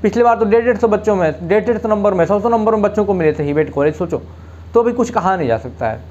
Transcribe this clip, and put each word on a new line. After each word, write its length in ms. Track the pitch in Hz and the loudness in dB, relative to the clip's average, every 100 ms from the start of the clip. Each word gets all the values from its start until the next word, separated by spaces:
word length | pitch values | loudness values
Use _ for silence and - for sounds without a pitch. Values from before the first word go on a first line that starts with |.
पिछली 200 | 214 233 | 0 4
बार 140 | 240 226 | 4 4
तो 80 | |
डेढ़ 200 | 214 226 | 2 2
डेढ़ 120 | 233 214 | 2 0
सौ 120 | 226 | 2
बच्चों 280 | 202 214 196 | 2 0 2
में, 320 | 160 147 170 | 0 -2 0
डेढ़ 160 | 208 | 0
डेढ़ 140 | 214 214 | 0 -2
सौ 100 | 220 | -2
number 260 | 214 202 | 0 0
में, 100 | 185 165 | 2 0
सौ 140 | 202 | 0
सौ 80 | 226 | 0
नंबर 240 | 233 214 | 0 2
में 100 | 220 | 2
बच्चों 220 | 202 208 | 0 0
को 100 | 202 | 0
मिले 180 | 185 156 | 2 0
थे 100 | 151 | 0
हीबेट 300 | 143 147 147 | -2 0 -2
college, 220 | - 147 | 0 -2
सोचो, 280 | 151 180 143 - - - - - | -2 -6 -6 -8 -20 -20 -20 0
तो 60 | 233 | 2
अभी 120 | 240 | 2
कुछ 180 | 240 240 | 0 -2
कहा 260 | 214 180 190 | 0 0 0
नहीं 120 | 135 | 0
जा 100 | 113 | -2
सकता 300 | 127 - 117 | -4 -6 -6
है। 120 | 107 - | -6 -12